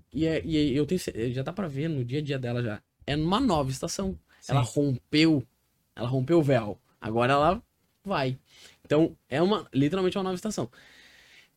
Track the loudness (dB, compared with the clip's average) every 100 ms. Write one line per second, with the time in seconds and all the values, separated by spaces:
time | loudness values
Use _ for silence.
0 | -6 -2 0 0 0 0 2 0 0 -2
1 | -4 -4 -4 -4 -6 -6 -8 -6 -4 -4
2 | -4 -4 -4 -4 -4 -4 -4 -6 -12 _
3 | -6 -2 0 2 2 2 0 -4 -6 -6
4 | -6 -8 _ _ -2 0 2 0 0 -2
5 | 0 4 4 4 -2 _ _ _ _ -10
6 | -4 -2 2 4 6 2 0 -8 _ _
7 | -4 0 4 4 2 0 -6 _ _ _
8 | -6 -2 -2 -4 _ -20 -20 _ 0 2
9 | 2 0 _ 0 2 0 -2 0 2 2
10 | -2 -2 -4 -4 -6 -6 -6 -10 -20 -20
11 | -20 -20 -20 -20 _